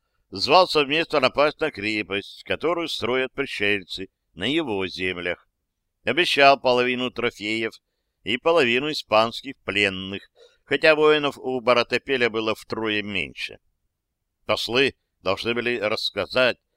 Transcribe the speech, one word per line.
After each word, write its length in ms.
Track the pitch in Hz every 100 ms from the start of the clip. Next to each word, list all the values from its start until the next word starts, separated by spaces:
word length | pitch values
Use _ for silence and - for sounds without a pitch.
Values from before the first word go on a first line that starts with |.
| _ _ _
звал 380 | 147 131 180 180
совместно 520 | 156 135 156 160 151
напасть 400 | 127 139 147 -
на 100 | 156
крепость, 720 | 98 104 107 90 98 - -
которую 440 | - 92 151 170 160
строят 440 | - - 127 131
пришельцы 760 | - 135 - 101 101 90 - 95 _ _
на 100 | -
его 420 | 104 156 147 101 95
землях. 640 | 82 92 90 87 82 _ _ _ _ _ _
Обещал 560 | - 254 175 - 139 139
половину 500 | 127 123 123 123 127
трофеев 640 | - 117 - 104 110 113 - _ _ _ _
и 140 | - -
половину 540 | 165 170 123 120 147
испанских 680 | 147 - 107 113 - 131 -
пленных, 640 | - 98 101 92 95 98 - _ - _
хотя 300 | - 143 160
воинов 440 | 151 151 151 147 -
у 220 | 131 127
Баратепеля 680 | 113 120 117 123 - 135 120
было 240 | 107 110
втрое 480 | 107 - 110 110 107
меньше. 560 | 104 98 71 - - 53 _ _ _ _ _ _ _ _ -
Послы 480 | 107 - 120 135 - _ _
должны 320 | 90 98 110
были 240 | 117 117 120
рассказать, 800 | 104 107 - 104 90 120 127 - _